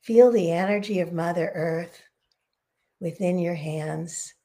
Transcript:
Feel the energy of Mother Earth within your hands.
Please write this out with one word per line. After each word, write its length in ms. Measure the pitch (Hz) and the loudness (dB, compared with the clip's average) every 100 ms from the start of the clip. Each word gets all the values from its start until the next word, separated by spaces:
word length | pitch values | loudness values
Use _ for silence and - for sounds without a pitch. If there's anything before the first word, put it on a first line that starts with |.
Feel 280 | - 226 247 | 4 8 8
the 200 | 233 170 | 6 0
energy 480 | 170 190 208 202 196 | 0 0 -2 -2 -2
of 120 | 165 | -2
Mother 400 | 170 170 175 160 165 | -2 -4 -2 -4 -4
Earth 480 | 165 160 170 - - _ _ _ _ _ _ _ _ _ | -4 -4 -8 -16 -20 _ _ _ _ _ _ _ _ _
within 400 | 175 165 185 180 | -10 -4 -2 0
your 160 | 170 170 | -2 -4
hands. 800 | 151 156 156 156 165 - - - | -6 -6 -6 -8 -8 -10 -14 -16